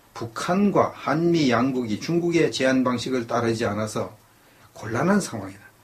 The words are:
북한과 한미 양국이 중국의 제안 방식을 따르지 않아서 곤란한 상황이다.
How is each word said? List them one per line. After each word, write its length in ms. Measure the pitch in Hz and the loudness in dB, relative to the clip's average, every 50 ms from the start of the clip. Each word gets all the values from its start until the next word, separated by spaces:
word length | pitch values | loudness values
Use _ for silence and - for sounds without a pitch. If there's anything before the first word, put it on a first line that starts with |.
| _ _ - | _ _ -12
북한과 800 | - 117 113 - - - - 175 196 208 202 165 147 107 - - | -12 -12 -10 -8 -6 -2 0 2 2 2 4 4 4 2 2 0
한미 560 | - - 135 143 160 170 170 170 160 147 123 | -6 -4 -2 0 2 2 2 2 4 4 4
양국이 500 | 117 113 127 135 127 127 120 107 104 - | 2 2 2 2 0 -2 -2 -2 -4 -4
중국의 500 | - - 170 170 175 170 165 165 151 - - | -2 -2 -2 0 0 2 2 2 2 2 0
제안 300 | - 131 131 131 131 123 | 2 2 2 4 4 2
방식을 420 | 127 123 117 - 131 131 127 113 | 2 0 -2 -2 -2 -4 -4 -2
따르지 400 | 117 120 120 117 113 113 113 120 | -2 -2 0 0 0 0 0 0
않아서 500 | 101 101 107 110 107 - 117 101 - - - _ _ _ _ _ _ _ _ - - - | -2 -2 -2 -4 -4 -4 -6 -6 -8 -10 -20 _ _ _ _ _ _ _ _ -20 -20 -18
곤란한 480 | - - 110 - 123 151 180 202 202 | -14 -10 -6 -4 0 2 2 2 2
상황이다. 400 | - - 120 107 98 95 98 - - - _ _ | 0 -2 -8 -10 -10 -10 -14 -16 -20 -20 _ _